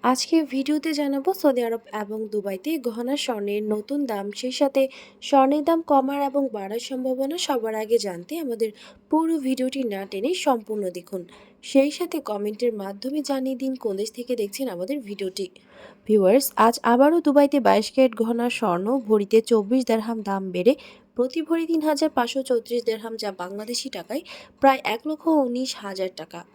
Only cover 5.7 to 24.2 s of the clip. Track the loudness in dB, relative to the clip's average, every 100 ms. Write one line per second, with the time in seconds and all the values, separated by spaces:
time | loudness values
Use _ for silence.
5.7 | 0 4 2 2 -2 -2 0 -2 -4 -8
6.7 | -8 -8 -4 -2 -2 -2 -4 -2 -2 0
7.7 | -4 0 0 0 -8 -8 -8 -6 -2 -4
8.7 | -4 -20 -20 _ 0 2 0 0 0 -2
9.7 | -2 -4 -4 -6 -4 -2 0 0 0 -2
10.7 | -6 -6 -8 -10 -10 -10 -18 -20 _ 2
11.7 | 2 2 -2 -6 -6 -6 -6 -6 -2 -2
12.7 | -2 -10 -8 -6 -6 -2 -2 -2 -4 -4
13.7 | -4 -4 -4 -6 -8 -6 -4 -4 -4 -6
14.7 | -4 -6 -6 -6 -8 -8 -6 -10 _ _
15.7 | -20 -20 -18 2 6 6 6 2 2 2
16.7 | 4 2 6 6 6 4 4 4 4 4
17.7 | 4 2 2 2 2 -2 0 -2 0 0
18.7 | 0 0 -2 2 2 4 2 4 2 4
19.7 | 0 2 0 0 -6 -4 -4 -2 2 4
20.7 | 4 -4 -20 _ -2 -2 -2 -2 -2 0
21.7 | 0 2 2 2 0 -2 -2 0 -2 0
22.7 | -4 -2 -4 -8 -8 -8 -8 -10 -10 -8
23.7 | -8 -8 -12 -8 -10